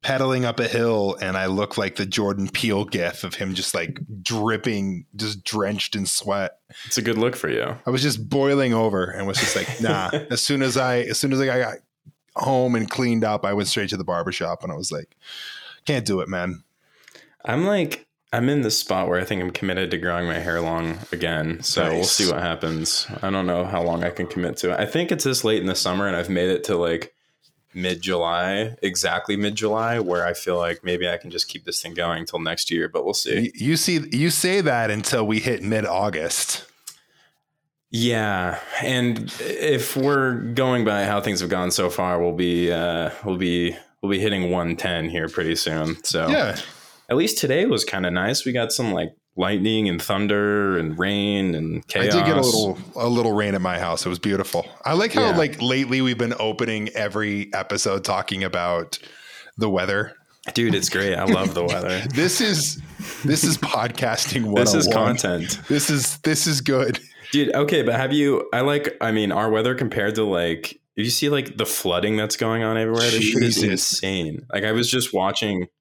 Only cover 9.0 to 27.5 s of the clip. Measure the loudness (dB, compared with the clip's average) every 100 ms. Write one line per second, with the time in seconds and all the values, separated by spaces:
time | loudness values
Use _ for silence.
9 | -2 -4 -4 -2 0 -2 -4 -2 0 0
10 | 0 -4 -4 -4 0 0 2 2 2 0
11 | 0 -2 0 2 2 0 -2 -4 _ _
12 | -20 _ _ -4 0 2 4 2 0 0
13 | 0 2 2 0 0 0 0 0 -2 -2
14 | -2 -2 -2 -2 -4 -4 -6 -6 -6 -6
15 | -10 _ -20 -16 -14 -16 -18 -14 -2 -2
16 | 0 -2 0 -2 -4 -6 _ _ _ _
17 | -20 -20 -20 _ -4 0 2 2 0 -4
18 | -12 _ _ 0 2 2 2 0 0 0
19 | 2 0 0 -2 -2 -2 -2 -2 0 -2
20 | -2 -2 -2 -2 -2 -2 0 -2 -2 -6
21 | -8 -4 -2 0 -2 -2 -2 0 2 2
22 | 2 2 2 0 -2 -2 -2 -2 -2 -2
23 | -2 -4 -2 0 0 0 0 0 0 0
24 | -2 -4 -6 -2 -4 -2 -2 0 0 0
25 | 0 0 0 0 2 2 0 0 0 0
26 | 0 -2 0 2 2 0 0 0 2 0
27 | -4 _ _ _ _